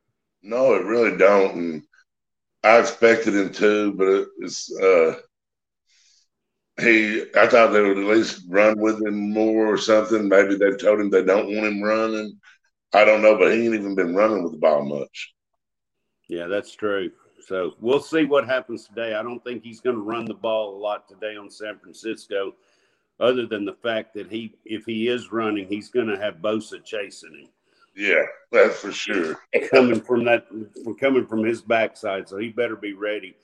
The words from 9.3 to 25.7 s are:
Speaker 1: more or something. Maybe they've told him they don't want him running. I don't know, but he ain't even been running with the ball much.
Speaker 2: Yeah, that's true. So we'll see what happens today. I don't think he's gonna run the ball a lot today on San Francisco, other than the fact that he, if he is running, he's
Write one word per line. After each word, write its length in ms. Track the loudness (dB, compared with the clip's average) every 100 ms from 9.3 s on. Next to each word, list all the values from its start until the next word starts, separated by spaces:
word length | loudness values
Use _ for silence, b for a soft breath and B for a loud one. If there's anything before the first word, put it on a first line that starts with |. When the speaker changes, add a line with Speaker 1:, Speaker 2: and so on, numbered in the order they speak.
Speaker 1:
more 420 | -2 0 0 0
or 60 | 0
something. 500 | 2 2 2 0 4
Maybe 280 | 4 4 2
they've 220 | 0 2
told 220 | 2 2
him 100 | 2
they 140 | 2
don't 300 | 2 0 0
want 120 | -4 -4
him 160 | -2
running. 580 | -2 -2 -2 -4 -8 -14 b b b _ _
I 100 | 4
don't 160 | 6 6
know, 160 | 6 6
but 160 | 4
he 140 | 2 0
ain't 80 |
even 200 | -2 -4
been 200 | -2 0
running 280 | 2 2 0
with 100 | -6
the 60 | 0
ball 240 | 0 0
much. 520 | -2 -8 -10 -14 -18 _ _ _ _ _ _ _ _ _ -12
Speaker 2:
Yeah, 180 | -10 -6
that's 280 | -6 -6
true. 360 | -8 -4 -4 -6 -10 _ _ -8
So 280 | -6 -6 -4
we'll 200 | 0 0
see 240 | 0 0
what 220 | 2 2 0
happens 400 | -4 -6 -14 -12
today. 280 | -10 -6
I 80 | -6
don't 220 | -8 -10
think 180 | -12 -12
he's 180 | -14 -8
gonna 180 | -4 -4
run 260 | -6 -8
the 100 | -8
ball 400 | -6 -4 -4 -4
a 40 | -8
lot 280 | -8 -8 _
today 280 | -14 -12 -12
on 140 | -18
San 280 | -16 -14 -14
Francisco, 760 | -18 -12 -10 -10 -8 -8 -8 -12 _ _ _ _ _ -2
other 260 | 0 0 -4
than 180 | -8
the 100 | -8
fact 400 | -8 -6 -6 -8
that 160 | -14 -12
he, 240 | -12 -14 _
if 220 | -14 -12 -8
he 220 | -4 -4
is 240 | -4 -6
running, 340 | -6 -4 -6
he's 240 | -6